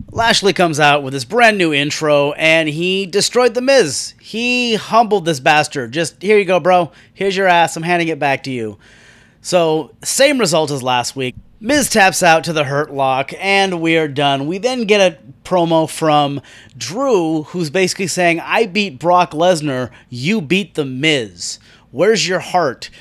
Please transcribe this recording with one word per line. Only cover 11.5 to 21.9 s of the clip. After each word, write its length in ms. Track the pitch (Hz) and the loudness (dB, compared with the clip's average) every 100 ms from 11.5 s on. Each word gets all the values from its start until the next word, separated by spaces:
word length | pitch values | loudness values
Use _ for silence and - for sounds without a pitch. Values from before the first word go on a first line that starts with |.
| - | -10
Miz 280 | 208 294 247 | -2 0 0
taps 360 | 220 190 - | 2 2 4
out 180 | 180 165 | 4 4
to 100 | 151 | 2
the 120 | 156 | -4
Hurt 280 | 135 143 147 | -2 -2 -4
Lock, 400 | 139 135 131 139 156 | -2 -2 -2 -4 -6
and 420 | 190 196 190 175 | -2 0 0 -2
we 160 | 165 165 | 0 0
are 120 | 156 | 0
done. 400 | 135 143 139 143 | -2 0 0 -4
We 100 | 190 | -4
then 240 | 226 254 | -4 -2
get 180 | 214 208 | 2 4
a 180 | 185 165 - - | 2 0 -14 -18
promo 440 | - 185 170 165 156 | -2 0 2 2 0
from 540 | - 160 147 143 143 - - - 127 | -2 2 2 2 -4 -12 -20 -20 -14
Drew, 680 | 113 196 277 208 160 160 | -10 -4 0 2 0 -2
who's 260 | 147 180 160 | -4 -6 -4
basically 380 | 175 185 - 185 | -2 -2 -2 -6
saying, 320 | - 175 165 | 0 0 0
"I 260 | 139 190 226 | -2 -2 -2
beat 320 | 180 202 127 | -2 -4 -2
Brock 320 | 165 180 175 | 2 2 2
Lesnar, 600 | 147 175 175 147 127 123 - - | 0 0 2 -2 -4 -6 -10 -18
you 320 | 120 139 220 | -8 -4 -2
beat 340 | 139 185 202 | 0 -2 -2
The 100 | - | -4
Miz. 760 | 139 127 156 147 107 87 - - _ - _ | -6 -2 0 0 -2 -10 -14 -14 _ -20 _